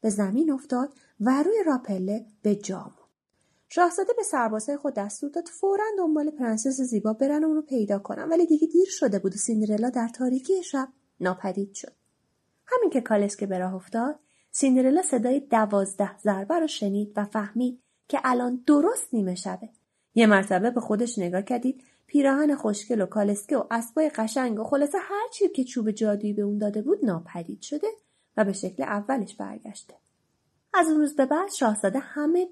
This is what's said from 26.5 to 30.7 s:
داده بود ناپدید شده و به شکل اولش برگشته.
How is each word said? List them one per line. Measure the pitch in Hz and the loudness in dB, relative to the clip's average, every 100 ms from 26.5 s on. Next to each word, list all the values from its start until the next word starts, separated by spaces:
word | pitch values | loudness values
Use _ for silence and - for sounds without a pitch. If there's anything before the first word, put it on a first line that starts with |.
| 208 | -2
داده | 208 208 | -2 -2
بود | 254 427 | -2 0
ناپدید | 254 165 170 - 170 - | 0 -2 -6 -12 -12 -14
شده | - 294 415 440 _ _ _ - | -10 -6 -6 -8 _ _ _ 0
و | |
به | 202 | 0
شکل | 196 185 - | -2 -6 -6
اولش | - 208 208 269 196 | -4 -4 -2 -4 -4
برگشته. | - 196 214 220 202 - - _ _ _ _ _ _ _ | -8 -12 -12 -16 -18 -20 -20 _ _ _ _ _ _ _